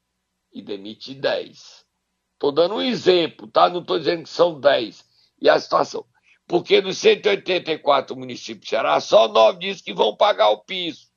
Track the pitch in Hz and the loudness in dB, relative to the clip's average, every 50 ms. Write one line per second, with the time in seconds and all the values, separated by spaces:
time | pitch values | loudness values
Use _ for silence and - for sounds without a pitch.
0 | _ _ _ _ _ _ _ _ _ _ - - - - 104 98 98 104 110 - | _ _ _ _ _ _ _ _ _ _ -20 -18 -14 -12 -12 -12 -12 -14 -16 -16
1 | - - 135 135 135 135 - - - - - - - - - _ _ _ _ _ | -16 -18 -14 -6 -4 -4 -4 -4 -6 -12 -18 -20 -20 -20 -20 _ _ _ _ _
2 | _ _ _ _ _ _ _ - - 143 135 151 170 180 214 254 262 254 226 165 | _ _ _ _ _ _ _ -4 -4 -2 0 0 0 0 0 -4 -4 -4 -4 0
3 | - 175 185 175 160 135 - - - 110 - 160 170 180 175 180 - - 185 180 | 2 2 2 2 2 -2 -6 -12 -12 -2 2 2 2 2 2 -2 -6 -4 -6 -2
4 | 160 185 175 165 151 - - - 170 175 160 139 120 143 135 131 120 101 - - | -2 -2 -2 -4 -6 -8 0 2 2 2 2 2 2 2 2 2 -2 -6 -10 -16
5 | _ _ _ _ _ _ _ - - - 156 151 - - - 165 143 - - - | _ _ _ _ _ _ _ 0 2 4 4 4 2 0 0 0 0 -2 -4 -12
6 | - _ _ _ _ _ _ _ _ - 170 175 175 - 185 202 190 190 175 - | -12 _ _ _ _ _ _ _ _ -2 -2 -2 0 2 2 2 2 0 -6 0
7 | - 220 214 - - 208 202 - - - 185 175 - 160 156 147 - 143 139 135 | 2 2 2 2 0 -2 -2 -2 -2 -2 -4 -4 -2 -4 -6 -4 0 0 2 2
8 | 131 - 123 131 131 127 120 - - - 117 95 - - 107 110 135 147 151 143 | 0 -4 -10 -12 -12 -12 -14 -14 -12 -14 -16 -14 -10 -4 -4 -2 0 0 0 0
9 | - - 170 208 226 220 208 220 220 214 185 175 175 196 196 - - 208 202 175 | 0 4 4 4 4 4 4 4 4 4 4 0 -8 -8 -8 -10 -12 -10 -2 -2
10 | 214 214 214 - 214 208 202 202 208 180 180 - _ - 190 185 180 165 135 - | -2 -2 0 0 0 0 2 2 2 2 0 0 _ -12 -10 -8 -8 -8 -10 -12
11 | _ _ _ | _ _ _